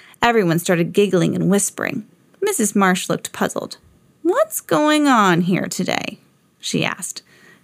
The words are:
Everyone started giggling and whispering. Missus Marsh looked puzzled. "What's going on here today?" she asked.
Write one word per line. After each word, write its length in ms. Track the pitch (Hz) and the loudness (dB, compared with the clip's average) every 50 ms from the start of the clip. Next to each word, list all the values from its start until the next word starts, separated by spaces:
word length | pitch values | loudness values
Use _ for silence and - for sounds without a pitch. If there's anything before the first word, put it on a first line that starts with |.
| - - - _ | -20 -20 -6 _
Everyone 380 | - 240 233 226 196 170 160 170 | 0 2 2 4 2 2 2 0
started 340 | - - 185 165 175 165 170 | 0 0 0 0 0 0 2
giggling 440 | 202 202 196 180 175 165 160 156 | 2 2 2 2 2 2 0 0
and 120 | 180 165 170 | 0 0 2
whispering. 580 | 196 202 202 - - - - - - - - - _ _ _ _ _ _ 392 | 2 2 0 -2 -4 -6 -6 -6 -6 -8 -10 -12 _ _ _ _ _ _ -4
Missus 320 | 427 392 - 220 202 - | -2 0 0 -2 0 2
Marsh 340 | 208 196 185 185 180 - - | 2 2 4 2 0 -2 -4
looked 240 | 170 - - - - | -4 -4 -6 -8 -6
puzzled. 440 | - - - - - - - - - _ _ _ _ _ _ _ _ - | -4 -4 -4 -4 -6 -8 -8 -12 -18 _ _ _ _ _ _ _ _ -4
"What's 380 | 330 392 523 640 640 - - | -2 0 0 0 -2 -4 -10
going 460 | - - 339 302 302 302 302 302 294 | -6 -2 0 2 2 2 2 2 4
on 360 | 285 254 226 202 185 175 165 180 | 4 4 4 4 4 4 2 2
here 260 | 175 190 - - - | 0 0 -2 -2 -4
today?" 500 | - - 180 - - - - - - - _ _ _ _ _ _ _ _ | -6 -6 -4 -2 -2 -2 -4 -6 -10 -14 _ _ _ _ _ _ _ _
she 260 | - - - - - | -10 -6 -4 -2 -2
asked. 380 | - - - 185 - - - - _ _ _ - - - _ | -2 -4 -6 -10 -12 -14 -16 -18 _ _ _ -20 -20 -20 _